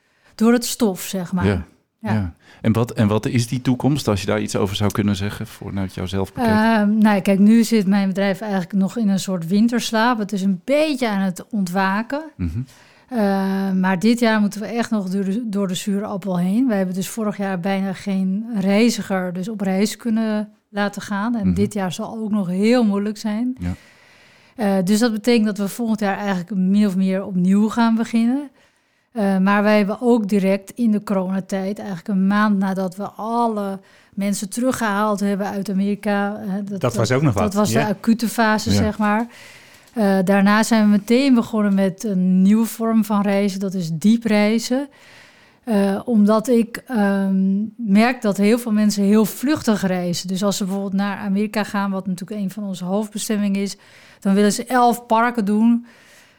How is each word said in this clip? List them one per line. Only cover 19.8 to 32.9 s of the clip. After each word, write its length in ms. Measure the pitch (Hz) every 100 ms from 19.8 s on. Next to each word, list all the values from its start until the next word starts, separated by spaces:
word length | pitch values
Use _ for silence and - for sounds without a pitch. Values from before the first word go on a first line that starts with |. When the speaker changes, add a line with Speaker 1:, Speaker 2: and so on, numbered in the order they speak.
| 220 -
Speaker 1:
kunnen 520 | 240 220 220 214 208 _ _
laten 320 | 202 202 202
gaan. 340 | - 202 226 233
En 100 | 190
Speaker 2:
Mhm. 100 | 175
Speaker 1:
dit 180 | 208
jaar 180 | 202 185
zal 260 | - 208 226
ook 140 | 214
nog 160 | 208 175
heel 360 | 185 214 247
moeilijk 340 | 214 202 208 208
zijn. 380 | 220 214 247 254
Speaker 2:
Ja. 140 | 90 - - _ _ _ _ _ _ -
Speaker 1:
Eh, 280 | 202 190
dus 160 | 180 214
dat 120 | 240
betekent 340 | 214 240 240 214
dat 120 | 196
we 100 | 196
volgend 320 | - 226 214
jaar 180 | 202 196
eigenlijk 320 | 202 180 170 190
min 320 | 185 208 208
of 80 | 185
meer 300 | 190 190 196
opnieuw 440 | 185 185 202 214
gaan 260 | 233 233 226
beginnen. 540 | 226 226 233 277 277 _ _ _ _ _ _
Eh, 260 | 226 196 190
maar 260 | 196 208
wij 140 | 208 214
hebben 240 | 196 208
ook 260 | 247 240 196
direct 440 | 202 190 202 -
in 200 | - 233
de 120 | 208
coronatijd, 760 | 208 190 185 190 185 190 190 208
eigenlijk 300 | 214 165 -
een 200 | 190 190
maand 300 | 208 214 196
nadat 380 | 196 185 190